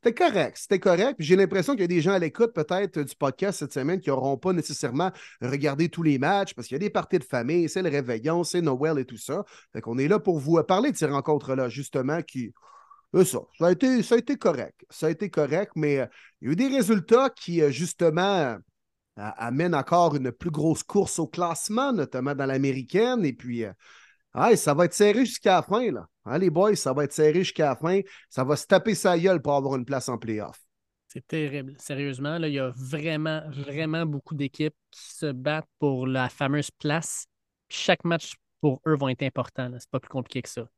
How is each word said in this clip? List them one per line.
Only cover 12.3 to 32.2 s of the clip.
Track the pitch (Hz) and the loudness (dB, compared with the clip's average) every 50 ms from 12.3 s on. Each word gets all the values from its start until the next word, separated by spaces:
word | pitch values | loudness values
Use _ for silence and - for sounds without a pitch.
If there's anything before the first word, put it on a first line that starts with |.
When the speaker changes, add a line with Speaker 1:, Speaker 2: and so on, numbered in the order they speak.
| - 131 120 101 - _ _ - - - - _ - _ _ _ - | -8 -8 -8 -8 -10 _ _ -20 -20 -20 -20 _ -20 _ _ _ 4
Speaker 1:
c'est | 170 185 | 4 4
ça, | - - 117 - _ _ _ | 4 4 -6 -6 _ _ _
ça | 160 | 4
a | 175 185 | 4 4
été, | 180 - 262 262 247 214 | 4 4 2 4 2 2
ça | - 233 | 4 2
a | 240 | 2
été | 240 - 285 | 2 0 -6
correct. | 220 - 202 160 127 107 76 - _ - _ | 0 0 0 0 0 -4 -8 -10 _ -20 _
Ça | - - - | -10 -2 -2
a | 156 | -2
été | 160 - 208 190 | -2 -2 -6 -4
correct, | - - 151 135 143 170 208 202 - | 0 0 0 0 0 -2 -2 -4 -4
mais, | 165 151 147 143 135 | -2 0 0 2 0
euh, | 127 - _ - - - _ _ | -2 -4 _ -20 -20 -20 _ _
il | - | -4
y | 120 | -4
a | 151 | 0
eu | |
des | 180 254 277 | 0 0 0
résultats | 262 277 220 175 226 202 156 - 220 247 269 262 | 2 0 2 4 2 2 4 4 4 4 4 2
qui, | 262 - - - 175 165 | -2 -6 -10 -4 0 2
euh, | 156 143 | 2 2
justement, | 135 120 170 175 - _ 175 165 156 170 180 | 2 0 -6 -8 -4 _ 0 2 2 2 0
euh, | 196 202 185 151 127 113 98 - _ _ _ _ _ _ _ _ _ _ | 2 2 2 0 -2 -4 -8 -12 _ _ _ _ _ _ _ _ _ _
amènent | - 101 107 - - 113 117 123 139 170 180 170 | -12 -12 -12 -10 -8 -6 -4 -2 0 0 2 0
encore | 147 131 - 170 175 175 165 147 | 0 0 2 4 4 4 4 2
une | 147 127 127 | 0 -4 -4
plus | 120 _ - 175 | -8 _ -8 -8
grosse | 156 147 147 160 156 - - | -4 -2 0 0 0 -2 -4
course | _ - 202 190 - - - | _ 0 0 0 0 -2 -4
au | 165 | -6
classement, | - - - 180 170 170 - - - 214 233 269 285 254 | -6 -4 -4 -4 -4 -4 -6 -6 -4 -2 -2 0 0 0
notamment | 196 139 120 - 127 127 139 143 | -2 -2 -4 -4 -4 -4 -4 -4
dans | 135 139 | -2 -2
l'américaine. | 135 135 135 135 139 131 135 131 - - 185 220 247 254 247 190 | -2 0 0 0 0 -2 -2 -6 -2 0 2 2 2 2 0 0
Et | 143 120 | -2 -2
puis, | - - 123 120 117 113 | -4 -8 -8 -6 -6 -6
euh, | 101 95 _ _ - - - - _ _ _ _ _ _ | -8 -8 _ _ -20 -20 -20 -20 _ _ _ _ _ _
ouais, | - 143 226 233 | 0 4 4 4
ça | 175 - 156 143 | 4 4 0 2
va | 147 175 | 4 2
être | 170 - | 2 4
serré | - 208 208 202 226 269 | 2 4 4 4 4 2
jusqu'à | 226 - - _ 208 185 | 0 -2 -2 _ 4 4
la | 175 156 | 4 2
fin, | - 185 226 254 226 | 2 -2 0 0 -2
là. | 151 107 85 - _ _ _ | -4 -6 -10 -14 _ _ _
Hein, | - 120 | -4 -2
les | 160 190 180 | 2 2 2
boys, | 151 160 190 214 208 | 4 4 4 4 2
ça | - - 147 131 | 2 0 -2 -2
va | 143 147 | 0 -2
être | 139 - | -2 0
serré | - 156 151 151 175 | 4 4 4 6 4
jusqu'à | 185 175 - - 160 143 | 0 -2 0 0 0 0
la | 127 | 0
fin. | - 151 165 185 196 190 - - - _ _ | -2 -2 0 0 0 -2 -4 -12 -20 _ _
Ça | - - 131 | -4 -4 0
va | 127 147 | 0 0
se | 139 - | -2 2
taper | _ 196 185 - 226 208 | _ 4 4 6 4 -2
sa | - - 196 180 165 | 2 2 2 2 4
gueule | 165 180 185 170 | 4 4 2 2
pour | 123 147 143 | 2 0 0
avoir | 143 135 139 135 | 0 0 0 -2
une | 131 123 | -2 -4
place | 113 139 131 - - | -4 -4 -4 -4 -4
en | 123 113 | -6 -6
play-off. | 113 107 110 107 101 - - - _ _ _ _ _ _ _ _ _ | -4 -6 -6 -6 -6 -10 -14 -20 _ _ _ _ _ _ _ _ _
Speaker 2:
C'est | _ - 139 - | _ -18 -18 -12
terrible. | _ - 160 151 143 135 143 131 135 139 - | _ -6 -4 -4 -4 -6 -8 -10 -12 -16 -16
Sérieusement, | - - 147 135 143 143 135 127 | -12 -10 -8 -6 -6 -6 -6 -6